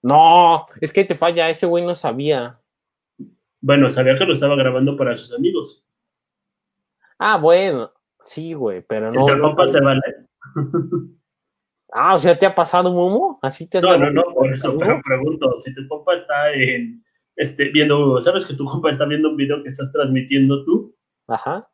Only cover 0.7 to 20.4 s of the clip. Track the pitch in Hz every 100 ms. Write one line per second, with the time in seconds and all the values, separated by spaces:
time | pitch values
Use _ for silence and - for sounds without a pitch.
0.7 | - 160 - 196 165 170 170 165 160 180
1.7 | 170 175 170 147 120 143 139 120 - _
2.7 | _ _ _ _ _ - _ _ _ 135
3.7 | 143 131 127 127 135 185 139 143 143 127
4.7 | 127 135 139 127 117 - 123 170 - -
5.7 | - _ _ _ _ _ _ _ _ _
6.7 | _ _ _ _ _ 202 202 156 175 196
7.7 | 139 110 _ _ _ - - 160 156 117
8.7 | 92 - 110 110 123 139 139 151 147 -
9.7 | 156 135 135 - - _ _ - 151 139
10.7 | 170 - 170 - _ _ _ _ _ _
11.7 | _ _ - 156 185 160 175 196 190 170
12.7 | 180 180 180 180 214 381 285 135 - 165
13.7 | 185 180 170 143 147 175 127 135 131 143
14.7 | 143 190 - 135 127 147 156 139 120 135
15.7 | 131 135 151 180 170 - 143 147 143 127
16.7 | 123 117 120 _ _ _ - 135 - 143
17.7 | 147 151 147 143 127 123 185 - 135 135
18.7 | 170 160 139 143 147 156 147 139 147 131
19.7 | 131 131 156 139 131 127 139